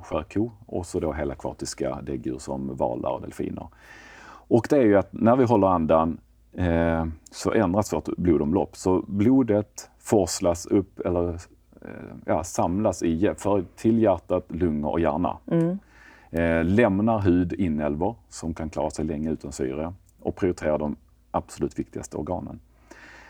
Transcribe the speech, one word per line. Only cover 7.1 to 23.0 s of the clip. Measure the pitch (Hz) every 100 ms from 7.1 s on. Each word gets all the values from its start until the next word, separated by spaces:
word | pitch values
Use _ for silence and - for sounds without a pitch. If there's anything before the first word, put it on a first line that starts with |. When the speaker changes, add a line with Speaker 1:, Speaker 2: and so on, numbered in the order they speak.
| 78 -
Speaker 1:
så | - -
ändras | - 95 98 104
vårt | 78 - -
blodomlopp. | 87 73 73 78 78 -
Så | 95 92 -
blodet | 98 104 135 120 104 107 - - _
forslas | - 110 90 - 92 85 -
upp | 104 92 -
eller, | 95 87 87 85 - _ _ -
eh, | - - - - -
ja, | 85
samlas | 82 - 95 92 107 87
i | 85
hj-, | 80 98
för, | 78 101 101 90 -
till | 113 117
hjärtat, | 107 87 - 90 -
lungor | 85 87 76 73
och | 82
hjärna. | 80 73 82 - -
Speaker 2:
Mm. | 170 165 196 _ - - - -
Speaker 1:
Eh, | 82 85 82
lämnar | 82 101 117 95 113 110
hud, | 98 87 90
inälvor | - 92 76 73 73 95 120 _
som | - 82
kan | 82 80
klara | 71 76
sig | -
länge | 78 73 80
utan | 76 71
syre | 67 65 69 82 98 _ _
och | - -
prioriterar | 92 90 80 76
de | 76 - _ _ _
absolut | - - - - -
viktigaste | - - - -
organen. | 76 87 - - _ _ _ -